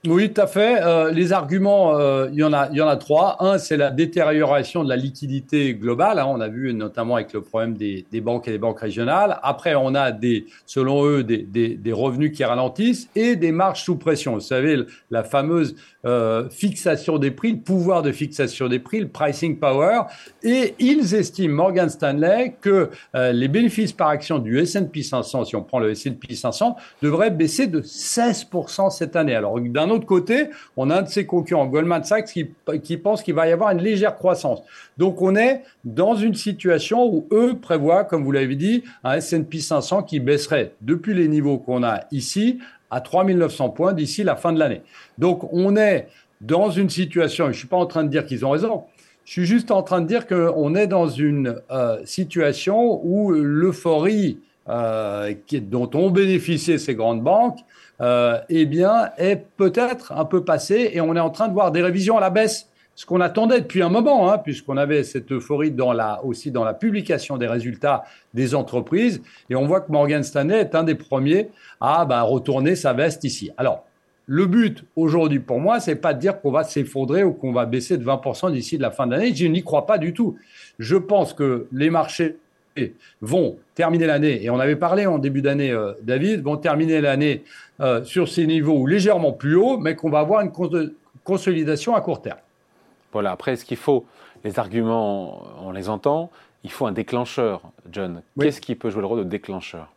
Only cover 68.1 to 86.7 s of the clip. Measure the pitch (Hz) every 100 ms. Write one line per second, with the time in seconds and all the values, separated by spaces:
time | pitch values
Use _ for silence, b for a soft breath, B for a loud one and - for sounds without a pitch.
68.1 | B B 117 131 139 123 123 120 175 240
69.1 | 170 B B B 127 143 190 190 151 143
70.1 | 151 135 147 147 214 202 165 165 147 -
71.1 | 135 135 175 214 B B B 120 160 156
72.1 | 123 113 131 127 135 139 180 143 123 160
73.1 | - 135 - 98 - 131 - - _ _
74.1 | _ - 143 190 208 220 - - - 160
75.1 | 165 156 143 123 123 170 233 202 147 -
76.1 | 123 180 196 143 139 156 147 139 139 135
77.1 | 165 196 151 131 123 113 127 123 170 120
78.1 | 135 135 120 - 139 117 156 123 - 123
79.1 | 131 233 147 170 165 175 151 - 208 165
80.1 | 170 226 - B B B B 113 185 185
81.1 | 208 170 - 143 123 - 131 151 165 151
82.1 | - 165 160 _ _ _ - 117 - b
83.1 | b 107 175 143 - _ - 165 170 165
84.1 | 147 151 127 147 151 135 151 170 190 196
85.1 | 156 139 135 139 139 139 117 101 101 110
86.1 | 127 180 220 139 147 160